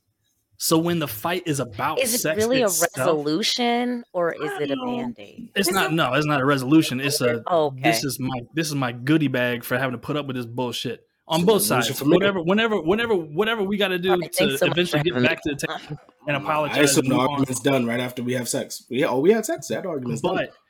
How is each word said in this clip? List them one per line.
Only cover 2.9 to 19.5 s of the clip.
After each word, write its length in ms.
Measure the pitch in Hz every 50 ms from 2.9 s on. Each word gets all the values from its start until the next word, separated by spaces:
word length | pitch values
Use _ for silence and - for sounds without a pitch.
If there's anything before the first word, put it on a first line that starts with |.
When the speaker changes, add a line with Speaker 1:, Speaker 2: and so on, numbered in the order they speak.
| -
Speaker 2:
resolution 1080 | - 127 156 165 151 147 147 151 170 226 - - - 247 240 240 240 247 247 247 240 240 _ -
or 200 | 185 170 165 -
is 80 | - - 151 -
Speaker 1:
I 100 | - 147
Speaker 2:
it 80 | 143
a 60 | 139
Speaker 1:
don't 100 | 131 127
know. 100 | 247 - 120 240
Speaker 2:
Band-Aid? 480 | 240 - - 208 202 - - - - -
Speaker 1:
It's 120 | 202 196 -
Speaker 3:
It's 60 | 190
Speaker 1:
not, 160 | 196 175 -
Speaker 3:
a 40 | 156
Speaker 1:
no, 200 | 165 156 127 123
it's 100 | 143 151
not 140 | 147 151 143
a 40 | 127
resolution. 560 | 139 143 135 127 123 151 160 156 - 131 123
It's 200 | 135 139 139 -
a, 220 | 131 120 120 117 110 -
Speaker 2:
Oh, 180 | 185 165 156
okay. 160 | 147 135 127 131
Speaker 1:
this 220 | 123 113 113 -
is 160 | 139 120 -
my, 200 | 127 127 123 123 120 - -
this 140 | 151 165 156
is 60 | 151
my 160 | 139 135 123 120
goodie 340 | 120 120 135 151 160 147 139
bag 360 | 127 123 123 123 120 120 117
for 120 | - 127
having 160 | 123 135 131 123
to 60 | 110
put 180 | - - 135
up 100 | 147 143
with 100 | 139 131
this 100 | 127 123
bullshit 580 | 113 117 127 127 123 - - - 127 110 - _ _ _ _ _
on 140 | - 160 160
Speaker 4:
It's 20 | 170
a 40 |
Speaker 1:
both 80 | 190 220 196 -
Speaker 4:
resolution 200 | - - 127 120 - 131
Speaker 1:
sides. 40 | -
Speaker 4:
for 60 | 135
me. 100 | 143 170
Speaker 1:
Whatever, 260 | 185 196 202 196 190 160
whenever, 380 | 165 190 208 226 226 214 202
whenever, 340 | 156 156 196 220 233 226 220
whatever 460 | 185 160 151 147 156 214 220 233 226 196
we 120 | 190 208
gotta 220 | 196 202 190 185 180
do 140 | 175 190 185
Speaker 2:
All 60 | 180
right, 140 | 165 151 -
Speaker 1:
to 60 | -
Speaker 2:
thanks 220 | 185 147 135 139
so 60 | 180
much 60 | 160 139 165
Speaker 1:
eventually 220 | 180 180 - 151
Speaker 2:
for 40 | 147
Speaker 1:
get 100 | 175 147
Speaker 2:
having 140 | 127 123 156
Speaker 1:
back 100 | 165 - -
Speaker 2:
me. 100 | 160 143
Speaker 1:
to 120 | 135 -
the 0 |
table 320 | 156 160 143 - - 151 143 - - - _ - 147
and 80 | 147
Speaker 4:
I 40 | 139
Speaker 1:
apologize 500 | 143 151 156 151 151 143 - 135 147 139 139
Speaker 4:
assume 120 | 135 135
Speaker 1:
and 40 | 131
Speaker 4:
the 40 | 127
Speaker 1:
move 40 | 123 127
on. 60 | 135
Speaker 4:
argument's 300 | 143 139 135 131 131 120
done 240 | - 143 135 131 120
right 140 | 117 117 120
after 220 | 123 123 - - 120
we 120 | 123 123
have 140 | 127 120 -
sex. 360 | - 135 110 - - - - -
We, 160 | 123 123 151
oh, 140 | - 117 131
we 140 | 139 180 220
had 120 | 226 220
sex. 220 | -